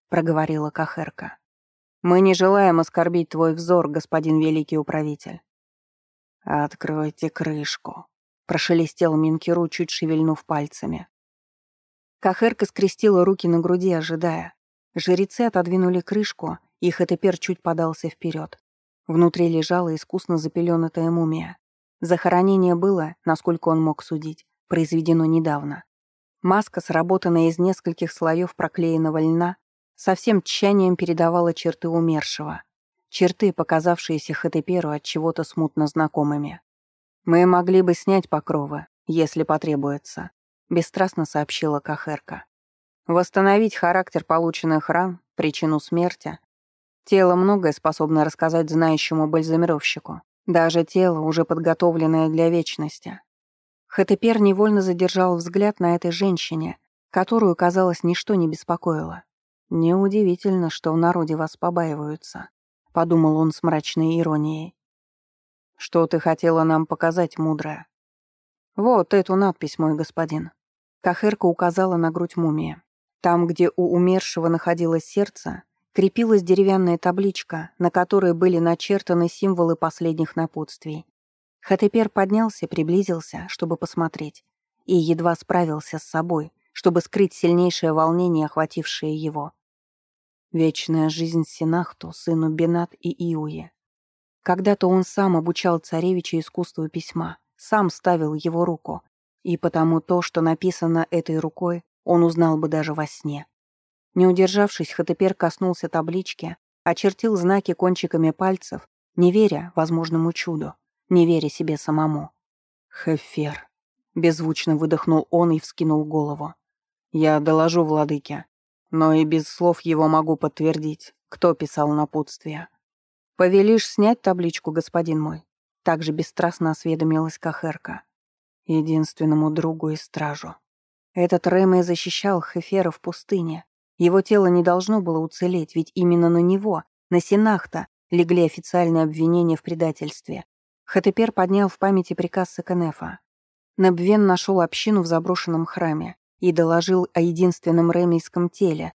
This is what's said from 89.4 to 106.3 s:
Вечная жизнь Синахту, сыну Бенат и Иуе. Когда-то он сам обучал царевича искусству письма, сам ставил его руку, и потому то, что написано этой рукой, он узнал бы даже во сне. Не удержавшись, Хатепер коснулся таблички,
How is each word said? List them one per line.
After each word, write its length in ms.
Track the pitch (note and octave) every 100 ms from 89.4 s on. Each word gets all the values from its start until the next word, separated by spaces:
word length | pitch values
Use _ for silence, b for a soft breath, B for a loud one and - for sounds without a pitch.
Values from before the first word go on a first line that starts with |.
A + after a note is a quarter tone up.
| D3 - _ _ _ _ _ _ _ _ _
Вечная 560 | E3 D#3+ D3+ - D#3+ D#3
жизнь 340 | D#3 E3 E3
Синахту, 680 | D#3+ - D#3+ E3+ E3+ - E3
сыну 380 | - - D#3+ D#3+
Бенат 440 | D#3 E3 E3+ E3+ _
и 340 | F3 - E3+
Иуе. 380 | D#3+ D3+ D#3+ D#3+ _ _ _ _ _ _ _
Когда-то 420 | - F#3 F#3+ G3+ F#3
он 160 | F#3+
сам 340 | F#3 - G3 E3+
обучал 440 | E3 E3+ F#3 E3+
царевича 580 | - D#3+ F3 F#3 - E3
искусству 500 | D#3 - F3 - D#3+
письма, 500 | E3+ - E3 E3 E3 _ _
сам 340 | - G#3+ F#3+
ставил 440 | - F#3 F3 D3+
его 300 | D3+ E3+ E3
руку, 380 | F3 E3 - D#3+ - _ _ _
и 140 | - E3+
потому 440 | F3 E3 D#3+ D#3+
то, 220 | - F3+
что 200 | F3 E3+
написано 640 | D#3+ D#3+ F#3 F3 E3+ E3 E3
этой 300 | F3 E3 D#3+
рукой, 420 | D#3+ - F3 E3+ - _
он 180 | - E3+
узнал 360 | E3+ E3 E3 D#3
бы 100 | D#3
даже 260 | D#3 D#3
во 140 | D3+ D3+
сне. 400 | - D#3 C#3+ - _ _ _ _ _ _
Не 140 | F#3 F#3
удержавшись, 640 | F3+ F#3 G3 G3+ - D#3+
Хатепер 420 | - D#3+ E3+ F#3+
коснулся 540 | G3 E3+ - F#3 F3 E3
таблички, 720 | E3 D#3+ F3+ F#3